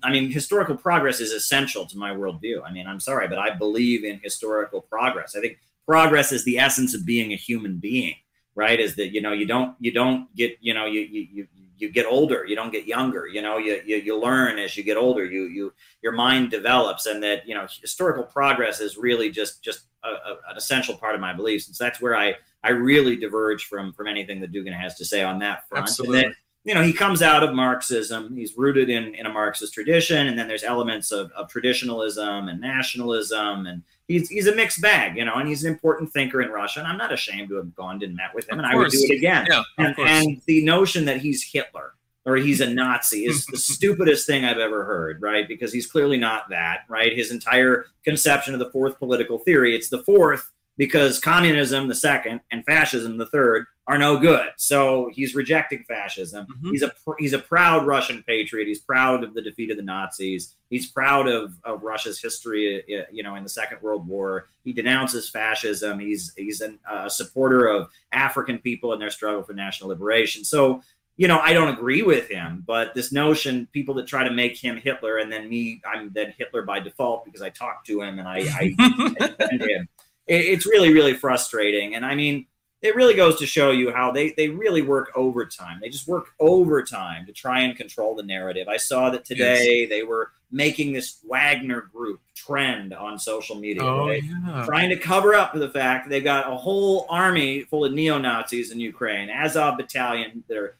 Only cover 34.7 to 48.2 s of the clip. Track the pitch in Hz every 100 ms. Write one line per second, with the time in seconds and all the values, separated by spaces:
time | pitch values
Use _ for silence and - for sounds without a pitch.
34.7 | - 208 185 101 92 117 117 147 143 160
35.7 | 156 160 156 156 143 131 131 117 107 104
36.7 | 151 160 185 117 127 - 101 101 98 87
37.7 | 85 90 98 98 87 92 117 110 110 120
38.7 | 127 - 131 135 139 170 180 190 143 107
39.7 | - 151 139 147 156 156 139 - 160 156
40.7 | 170 190 180 147 131 147 131 - 143 -
41.7 | - 69 - _ _ 131 131 143 135 123
42.7 | 123 127 120 - 107 120 143 - 127 -
43.7 | 139 196 190 170 147 - 139 127 113 110
44.7 | 107 101 92 80 78 104 107 104 110 117
45.7 | 120 117 160 143 131 117 110 - 87 85
46.7 | 92 - 110 117 117 113 120 113 127 127
47.7 | 120 - _ - 151